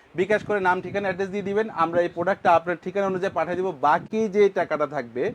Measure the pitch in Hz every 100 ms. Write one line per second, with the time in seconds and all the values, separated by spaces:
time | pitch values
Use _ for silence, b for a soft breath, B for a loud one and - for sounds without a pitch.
0 | b 151 185 208 - 208 185 185 180 196
1 | 202 180 196 202 196 196 220 - 165 170
2 | 175 170 175 196 190 165 170 170 185 196
3 | 196 185 190 175 160 175 185 147 143 170
4 | - 220 220 196 202 196 170 151 147 147
5 | 120 117 180